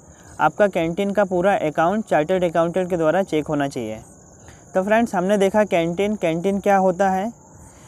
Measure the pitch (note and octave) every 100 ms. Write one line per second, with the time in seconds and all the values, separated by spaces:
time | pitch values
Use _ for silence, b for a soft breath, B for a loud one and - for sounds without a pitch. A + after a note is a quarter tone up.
0 | B B B - D#3 - G#3 F3+ E3 E3+
1 | G3+ G3+ F#3+ F3+ F#3+ F#3+ D3+ D3 E3 G#3+
2 | - E3+ D#3 F#3 F3 E3+ E3+ F3+ F3+ F3+
3 | D#3 E3+ F#3+ D#3 D3 D3 C#3 C3+ A2 A2
4 | - - - - B B B F#3 F#3+ A3
5 | A#3 F#3+ F3+ G#3 G3 G#3+ G#3 F3 E3 E3+
6 | G3+ G#3+ E3+ E3 F3+ G3 G3+ G3 F#3+ F3+
7 | G3 F#3+ G#3+ - - B B B